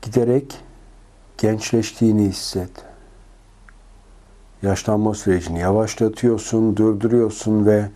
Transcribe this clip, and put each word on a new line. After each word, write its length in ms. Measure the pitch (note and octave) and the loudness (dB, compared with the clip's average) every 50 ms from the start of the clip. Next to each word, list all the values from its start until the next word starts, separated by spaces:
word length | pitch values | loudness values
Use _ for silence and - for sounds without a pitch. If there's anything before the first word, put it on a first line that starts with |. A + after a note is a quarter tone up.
Giderek 560 | - A2 G#2+ B2 A#2+ A#2 B2 C3+ C3+ - - - - - - - - - - - - _ _ _ - - - - | -14 -2 -2 0 2 2 0 0 0 -4 -16 -20 -20 -20 -20 -20 -20 -20 -20 -20 -20 _ _ _ -20 -20 -12 -2
gençleştiğini 840 | - G#2+ A2 G#2+ G#2+ - - A#2 A2 - - - A#2+ A2+ G#2+ G#2+ G#2 | -2 0 0 0 -4 -2 0 0 0 -2 -2 0 2 4 4 4 2
hisset. 460 | G2 F#2 - - - - F#2+ F2+ F2+ - - - - - - - - - - - - - _ _ _ _ _ - - - - - - - - - - - - - _ - - - - - - | 2 0 -4 -10 -8 -8 -8 -8 -8 -14 -20 -20 -20 -20 -20 -20 -20 -20 -20 -20 -20 -20 _ _ _ _ _ -20 -20 -20 -20 -20 -20 -20 -20 -20 -20 -20 -20 -20 _ -20 -20 -20 -20 -20 -6
Yaşlanma 520 | - G2 G2 F#2 - - G#2+ G#2 G#2 G#2+ G#2 | -2 -2 -2 -2 0 -2 0 0 0 0 -2
sürecini 460 | G2+ - G#2 F#2 F2+ E2+ F2 E2+ E2+ | -2 0 0 0 0 0 -4 -6 -4
yavaşlatıyorsun, 1160 | F2 F#2 G2 G#2+ A2 A2 - - A2+ A2 A2 - - B2 A#2 G#2+ A2 - - A2+ A2 A2+ G#2 G2+ | 0 0 2 2 0 -2 -2 -2 -2 -2 -2 0 0 0 0 0 -2 -2 0 0 2 2 2 2
durduruyorsun 880 | G#2+ A2 G#2+ G#2 G#2+ A#2 A#2 B2 A#2 G#2+ G#2 - - A2 G#2+ G#2+ G#2 | 2 2 2 0 0 0 2 2 2 0 -2 -6 -2 0 0 2 4
ve 240 | G#2 G#2+ G#2 G#2 G2+ - | 4 4 2 2 -2 -10